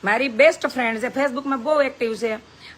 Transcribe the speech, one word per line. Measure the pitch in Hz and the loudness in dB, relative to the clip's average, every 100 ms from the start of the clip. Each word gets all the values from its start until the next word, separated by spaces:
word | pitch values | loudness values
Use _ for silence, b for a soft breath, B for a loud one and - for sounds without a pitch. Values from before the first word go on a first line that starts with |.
મારી | 196 226 269 | 0 0 0
બેસ્ટ | 220 302 - 285 | 6 4 6 -4
ફ્રેન્ડ | - 240 226 | -2 -2 -2
છે, | 240 | -4
Facebook-માં | 269 285 247 277 269 | -2 -2 -2 -4 -4
બહુ | 247 302 | 0 2
એક્ટિવ | 269 262 233 214 | 0 -2 -4 -2
છે | 226 220 - B B | -4 -6 -10 B B